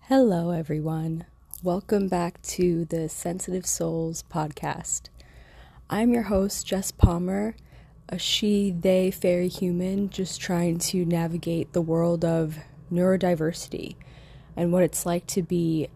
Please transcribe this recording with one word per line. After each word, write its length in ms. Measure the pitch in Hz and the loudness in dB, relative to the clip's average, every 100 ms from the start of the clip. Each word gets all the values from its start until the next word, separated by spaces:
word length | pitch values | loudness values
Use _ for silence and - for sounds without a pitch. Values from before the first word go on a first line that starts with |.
| - | 4
Hello, 380 | 269 247 175 170 | 6 6 4 0
everyone. 720 | 170 160 156 156 160 160 165 170 - - - | -2 -2 -4 -2 -2 -4 -6 -8 -20 -20 -8
Welcome 460 | 180 175 - 208 196 | -2 -2 0 0 2
back 320 | 180 175 - | 0 -2 -6
to 420 | - - 180 170 | -12 0 2 2
the 240 | 165 165 160 | -2 -4 -4
Sensitive 580 | - 180 180 - 185 175 | -4 -6 -6 -6 -6 -4
Souls 600 | - 165 165 165 165 - | -4 -2 -2 -4 -6 -8
podcast. 720 | 165 156 147 151 143 - - - - - - - - - - - | -6 -6 -6 -8 -8 -6 -8 -8 -20 -20 -20 -20 -20 -20 -20 -6
I'm 220 | 185 240 | 0 2
your 120 | 240 | 2
host, 440 | 202 196 196 - - | 2 2 2 -2 -4
Jess 240 | 190 196 | -2 -4
Palmer, 640 | - - 170 180 190 214 226 - - - - - | 4 4 4 0 -2 -2 -6 -18 -20 -20 -20 -10
a 100 | 180 | -6
she, 520 | - - 214 208 202 | -2 0 2 2 2
they, 380 | 175 185 185 185 | 2 4 4 4
fairy 380 | 190 185 180 180 | 2 0 2 0
human 640 | 180 180 175 185 196 202 | -2 -2 0 0 -2 -2
just 320 | - 185 - | -4 -6 -6
trying 380 | - 175 175 170 | -2 0 2 0
to 260 | - 190 170 | -2 0 2
navigate 680 | 170 165 170 165 170 - | 0 0 -4 -2 -2 -2
the 100 | 180 | -2
world 440 | 165 165 170 170 165 | 0 2 2 2 2
of 320 | 165 160 156 - - - | 2 0 -4 -14 -20 -4
neurodiversity 1040 | 175 180 185 180 170 156 175 - 85 - - - - - - - - | 2 4 4 2 2 0 -4 -10 -10 -10 -14 -20 -20 -20 -20 -16 -2
and 160 | 170 | 2
what 100 | 175 | 4
it's 220 | 175 - - | 2 0 -2
like 220 | 175 - | -4 -2
to 140 | - | -4
be 460 | 170 175 165 160 139 | 0 0 2 0 -2